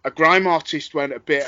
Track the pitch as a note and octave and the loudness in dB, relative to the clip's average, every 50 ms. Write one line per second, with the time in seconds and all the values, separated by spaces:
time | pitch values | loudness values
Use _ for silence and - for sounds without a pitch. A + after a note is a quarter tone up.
0 | - C#3 - - D#3+ D#3+ F3+ F#3+ F#3+ F#3 E3+ D#3 - - E3 D3 - - - D3+ | -10 -8 0 2 4 4 4 4 4 2 0 0 -2 -6 -8 -8 -8 -8 -6 -6
1 | C#3+ C#3 C3 A#2 - - D3 C#3 C#3 | -4 -4 -6 -8 -4 -2 -2 -2 -2